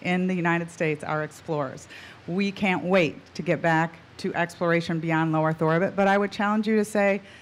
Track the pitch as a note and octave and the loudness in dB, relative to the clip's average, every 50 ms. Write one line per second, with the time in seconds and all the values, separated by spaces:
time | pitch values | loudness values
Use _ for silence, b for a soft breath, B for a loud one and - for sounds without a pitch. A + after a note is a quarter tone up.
0 | - F3+ F3+ F3+ F#3 F#3 F#3 F3+ E3+ E3+ E3+ E3+ E3+ E3+ - - F3 D#3 D3+ D3 | -4 -2 -2 0 0 0 -2 0 0 0 0 0 -2 -4 -6 -4 -2 -2 -2 -4
1 | - D#3+ D#3 D3+ D3+ D3+ - - - - D#3+ D3 C#3 B2+ - C#3 - - B B | -4 -4 -4 -4 -4 -6 -10 -12 -8 -6 -4 -4 -4 -6 -8 -12 -18 -20 B B
2 | B B B B B - E3+ F#3+ G3+ G3+ G3 - G#3+ G3 F#3 - - F3 F#3+ F#3+ | B B B B B -6 -2 -2 -2 -2 -2 -2 0 0 0 0 0 2 4 4
3 | E3+ C#3 - - - - - - D#3+ E3+ E3 - - E3+ D#3+ D#3+ E3 E3+ - - | 4 2 0 -6 -16 -16 -12 -6 -2 -2 0 0 2 2 2 2 2 0 -4 -10
4 | - - - - - F#3+ - - E3+ E3+ - - F3+ E3+ E3 E3+ E3 E3+ E3+ D#3+ | -20 -20 -14 -8 -6 -4 -2 -2 -4 -4 -4 -2 0 2 2 2 2 0 -4 -2
5 | D#3+ E3 D#3+ D#3+ D#3+ D#3+ D#3 D#3+ D#3 D#3+ D#3 - D#3+ D#3+ D#3+ E3+ F#3+ F#3+ - F#3 | -2 0 0 2 2 2 2 2 2 0 0 0 2 2 2 2 2 0 0 2
6 | G3 G3 G3 G3+ G3+ G3 - - G#3 G#3 G#3+ A3 G#3+ G#3+ A3 G#3+ G#3 G#3 - G#3 | 2 4 4 2 2 -2 -2 -2 0 0 0 0 0 2 2 2 0 0 0 2
7 | G3+ G3+ G3 G3+ G3 B B B | 2 2 2 0 -4 B B B